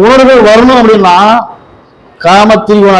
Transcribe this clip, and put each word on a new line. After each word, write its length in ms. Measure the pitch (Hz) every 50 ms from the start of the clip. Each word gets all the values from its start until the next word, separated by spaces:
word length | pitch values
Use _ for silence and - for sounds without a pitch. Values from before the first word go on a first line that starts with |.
| 196
உணர்வுகள் 420 | 226 254 262 262 254 262 247 214 214
வரணும் 280 | 220 226 240 254 254 247
அப்படின்னா 360 | 226 220 220 202 196 180 175 185 202 214 226 240 - - - - - - - - _ _ _ _ _ _ _ _ -
காம 240 | 170 185 202 214 220 220 208 - 208
திரிகோண 260 | 208 208 196 196 190